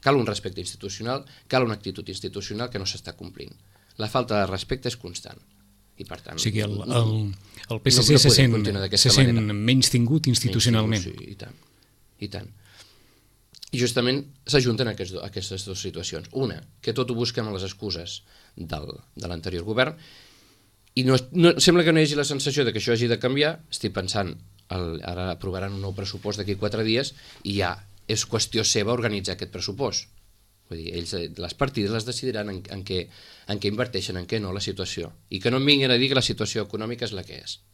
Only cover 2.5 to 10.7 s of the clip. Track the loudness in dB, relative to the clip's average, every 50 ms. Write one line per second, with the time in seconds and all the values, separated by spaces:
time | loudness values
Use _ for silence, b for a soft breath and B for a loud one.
2.5 | -6 -6 -6 -6 -6 -6 -4 -4 -6 -6 -12 -14 -14 -14 -16 -16 -14 -14 -16 -16
3.5 | -16 _ b b b b b b b -8 -8 -2 0 -2 0 2 2 2 2 2
4.5 | 0 -4 -4 -6 -6 -4 -4 -6 -6 -6 -12 -12 -12 -12 -14 -16 -20 -20 _ _
5.5 | _ _ _ _ _ _ _ _ _ _ -14 -14 -14 -16 -14 -12 -6 -2 -2 0
6.5 | 0 0 -2 -2 -4 -6 -6 0 2 2 2 2 2 0 -2 -2 -6 -8 B B
7.5 | B B B B -8 0 2 4 6 6 8 8 8 8 8 8 8 8 8 6
8.5 | 6 4 2 0 0 -2 -2 0 2 4 6 6 8 8 8 8 6 4 2 2
9.5 | 0 0 2 4 6 6 4 4 4 4 4 4 4 2 4 4 2 2 2 2
10.5 | 2 4 4 4